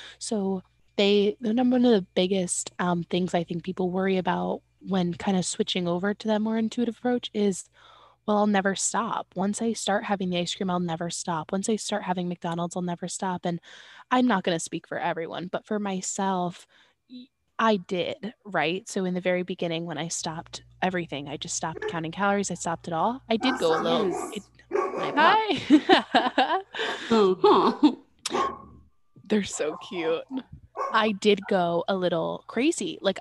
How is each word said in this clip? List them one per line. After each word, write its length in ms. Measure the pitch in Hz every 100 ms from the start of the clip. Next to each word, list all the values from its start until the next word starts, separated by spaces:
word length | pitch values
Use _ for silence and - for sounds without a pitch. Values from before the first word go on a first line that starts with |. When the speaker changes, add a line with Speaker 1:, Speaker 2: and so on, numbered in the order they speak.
| - -
Speaker 1:
So 440 | - 214 190 190 - _ _ -
they, 400 | 202 208 202 202
the 120 | 233
number, 200 | 233 247 254
one 80 |
of 80 | 247
the 140 | 208 185
biggest, 580 | - 185 196 180 - - -
um, 240 | 180 175
things 300 | 165 180 180
I 100 | 175
think 200 | 165 170
people 260 | 190 180 185
worry 260 | 185 190 185
about 460 | 180 175 180 - _ _
when 320 | 196 190 175
kinda 300 | 170 - 185
switching 440 | 170 - - 190 175
over 280 | 175 202
to 140 | 208 220
that 120 | 214
more 160 | 220 226
intuitive 400 | 226 - 233 214
approach 340 | 247 247 -
is, 340 | 208 208 180 - _ - - - _ -
"Well, 120 | 208
I'll 80 | 214
never 280 | 196 196
stop. 600 | - - 196 220 - - 180
Once 240 | 202 208
I 100 | 233
start 320 | 214 - 202
having 260 | 214 196 185
the 80 | 175
ice 160 | 170
cream, 160 | - 190
I'll 100 | 180
never 300 | 175 160 170
stop. 420 | - - 165 156
Once 160 | 196 196
I 80 | 214
start 280 | - 202
having 240 | 196 185 180
McDonald's, 480 | 175 175 165 170 185
I'll 60 |
never 260 | 180 175 175
stop." 360 | - 190 180
And 160 | 175 170 - - - - -
I'm 160 | 254 254
not 180 | 190
gonna 160 | 190 165
speak 260 | - 170 -
for 120 | 135
everyone, 500 | 170 160 165 - 180
but 180 | 185 -
for 120 | 214
myself, 880 | 202 190 - - 196 185 180 - - _ _ _ _
y-, 160 | 247 247 _ _ -
I 180 | 226 208
did, 560 | 175 180 - - 214 -
right? 440 | 208 175 151 185 -
So 160 | 202
in 100 | 185
the 60 | 180
very 220 | 180 180
beginning, 440 | 180 180 175 165 170
when 120 | 151
I 100 | 165
stopped 540 | - 170 160 - - - -
everything, 460 | 185 180 170 143 147
I 80 | 156
just 200 | 170 -
stopped 300 | 165 165 427
counting 260 | 170 165
calories. 380 | 165 202 202 185
I 40 |
stopped 320 | 175 175 165 -
it 60 |
all. 280 | 165 202 262 -
I 80 | 226
did 220 | 254 -
go 160 | 165
a 20 | 165
little, 320 | - - 196
Speaker 2:
Yes. 220 | - -
Speaker 1:
it, 120 | 208 - _ - 392 381 -
Speaker 2:
My 160 | 294
pup. 320 | 285 320 427 427
Speaker 1:
hi. 180 | 285 -
<laughs> 920 | 285 - 311 - 247 247 - - 370
Speaker 2:
<laughs> 460 | - - - - -
Uh-huh. 840 | 226 196 185 415 - 208 - 285 - - _ - - - - - - - _ _ -
Speaker 1:
They're 200 | - 214
so 320 | 190 - 151 156
cute. 480 | - 180 160 160 - 262 - - - - 539
I 200 | 220 220
did 340 | 196 208 202 -
go 380 | 196 170 170 -
a 80 | 196
little 480 | 180 165 165 170 -
crazy. 500 | 226 294 - 175 156
Like, 180 | 196 190